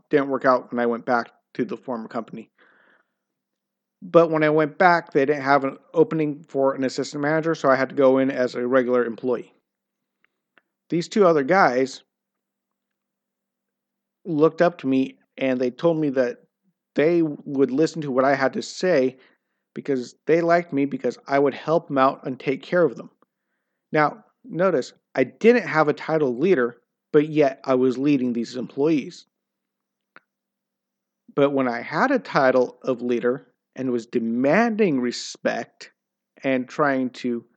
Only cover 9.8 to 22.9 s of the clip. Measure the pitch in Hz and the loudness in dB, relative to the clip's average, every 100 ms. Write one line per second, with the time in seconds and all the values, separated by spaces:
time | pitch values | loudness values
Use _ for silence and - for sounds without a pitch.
9.8 | _ _ _ _ _ _ _ _ _ _ | _ _ _ _ _ _ _ _ _ _
10.8 | - 165 165 226 190 156 135 185 170 123 | -6 -4 -2 2 4 4 2 4 4 2
11.8 | 135 - _ _ _ _ _ _ _ _ | -2 -6 _ _ _ _ _ _ _ _
12.8 | _ _ _ _ _ _ _ _ _ _ | _ _ _ _ _ _ _ _ _ _
13.8 | _ _ _ _ 208 156 156 160 175 175 | _ _ _ _ -6 2 2 4 0 0
14.8 | 135 135 131 - _ - 135 127 127 123 | -2 0 -2 -6 _ -6 -4 -2 -2 -2
15.8 | 170 160 151 131 123 - _ _ _ _ | -2 0 -2 0 -2 -4 _ _ _ _
16.8 | _ - 147 170 160 143 - 139 135 131 | _ -2 0 2 0 -4 -6 0 0 2
17.8 | 160 165 147 127 131 135 131 - - - | -2 -2 -4 0 2 2 0 -4 -10 -4
18.8 | 185 156 131 127 _ _ _ _ _ - | 0 2 0 -4 _ _ _ _ _ -12
19.8 | - 135 120 - - 165 170 170 170 139 | -6 -6 -6 -8 0 2 2 0 0 -2
20.8 | 139 135 123 113 - 143 143 117 - 165 | -2 -2 -6 -6 -2 0 0 -2 -2 -2
21.8 | 160 139 131 143 - 127 - 135 - 175 | 0 2 2 0 -8 -8 -6 -6 -2 0
22.8 | 160 | 0